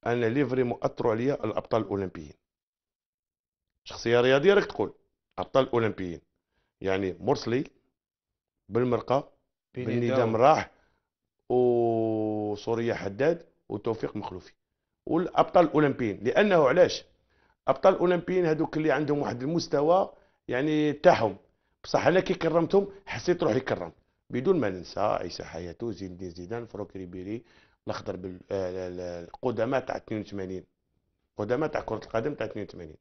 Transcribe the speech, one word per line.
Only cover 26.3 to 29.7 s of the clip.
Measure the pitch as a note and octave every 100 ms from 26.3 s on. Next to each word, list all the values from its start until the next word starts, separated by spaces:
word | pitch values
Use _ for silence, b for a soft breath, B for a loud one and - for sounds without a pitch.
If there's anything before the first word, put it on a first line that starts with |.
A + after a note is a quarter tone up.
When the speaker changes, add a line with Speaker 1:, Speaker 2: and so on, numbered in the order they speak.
Speaker 1:
زيدان، | E2+ F2 A#2 A#2
فروك | G2+ G2+ G2
ريبيري، | F#2 F#2 F#2 A2+ b b b b -
الأخضر | G#2+ - F#2
بال-، | F#2 F2+ -
آه، | G2 F#2
ال-، | F#2 F#2 F2+
ال-، | F2+ F2 E2+
القدماء | - B2+ A#2+ C3+